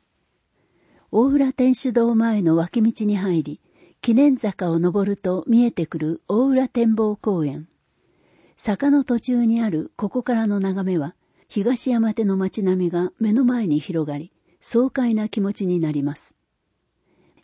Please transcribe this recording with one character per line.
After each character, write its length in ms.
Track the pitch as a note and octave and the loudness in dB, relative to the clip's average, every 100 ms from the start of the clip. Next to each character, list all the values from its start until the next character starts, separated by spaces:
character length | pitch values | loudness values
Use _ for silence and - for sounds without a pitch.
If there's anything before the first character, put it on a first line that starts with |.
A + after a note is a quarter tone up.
| _ _ _ _ _ _ _ _ _ _ _ | _ _ _ _ _ _ _ _ _ _ _
大 160 | G#3 C4+ | 0 2
浦 240 | C#4+ C4+ | 2 0
天 220 | - B3+ | 2 2
主 180 | B3 C4 | 2 0
堂 220 | A3+ A#3 | 0 2
前 280 | A3+ A3+ G#3+ | 2 2 0
の 140 | E3+ E3 | 2 2
脇 260 | E3+ A#3 | 0 0
道 220 | A3 - G#3 | 0 0 -2
に 100 | G#3 | -2
入 260 | G3 E3 | 0 -2
り、 180 | D3 D3 _ _ - _ | -2 -8 _ _ -20 _
記 120 | - | 0
念 220 | A3+ D4 C4 | 4 4 2
坂 340 | G#3 - F3 | -2 -4 -2
を 80 | E3 | 0
登 260 | F3 F#3+ | 2 0
る 120 | G3 G3+ | 0 -2
と 280 | F#3 F#3 - | -2 -4 2
見 180 | A3+ | 2
え 60 | A#3+ | 2
て 160 | - D#3+ | 0 -4
く 120 | E3 | -4
る 220 | D#3 - - | -4 -4 -2
大 200 | G#3 C4+ | 0 2
浦 200 | C4 C4 | 2 0
展 260 | A#3+ A#3 | 0 0
望 220 | A3 G#3+ G#3 | 2 0 -2
公 280 | A3 F#3 | -2 -2
園。 240 | D3 C#3+ D#3+ _ _ _ _ _ _ _ _ _ | -2 -4 -12 _ _ _ _ _ _ _ _ _
坂 340 | - G3 C#4+ | -6 -2 2
の 120 | C#4+ | 2
途 160 | - A#3 | 2 -2
中 240 | - B3 | 0 0
に 180 | A#3 A3+ | 2 2
あ 80 | A3 | 0
る 220 | D#3 - - | -2 -4 -6
こ 140 | G3+ | -4
こ 120 | B3+ | -4
か 120 | B3+ | -2
ら 120 | A#3 A3 | 0 0
の 140 | G3+ | 0
眺 260 | F#3+ F#3+ F#3+ | -2 -2 -2
め 120 | F3 | -2
は、 160 | C#3+ - _ _ _ | -2 -8 _ _ _
東 420 | G#3 G3+ B3+ C4 | -4 -2 -2 0
山 220 | A#3+ A3 | 0 0
手 120 | G#3+ | 0
の 120 | G#3 F#3+ | 0 0
街 260 | F#3+ - | -2 -2
並 240 | F#3+ F#3 F3 | 0 0 0
み 40 | |
が 220 | F3 F3+ - | -2 -4 -2
目 140 | A3 | 0
の 120 | A3 | 2
前 220 | B3 B3 G3+ | 2 0 0
に 140 | D3 | -2
広 260 | - E3 D3+ | -2 -4 -4
が 120 | C#3+ | -6
り、 120 | E3 _ _ _ | -10 _ _ _
爽 300 | - A#3 B3+ | -4 0 0
快 240 | - A#3+ | 0 0
な 140 | A3 G#3+ | 0 -2
気 120 | - | -2
持 140 | G3 | -4
ち 120 | - F#3+ | -2 -2
に 140 | F3+ | 0
な 100 | D#3 | 0
り 120 | D3 | -2
ま 140 | C#3 C#3+ | -4 -6
す。 180 | - _ _ _ _ _ _ _ _ _ _ _ | -14 _ _ _ _ _ _ _ _ _ _ _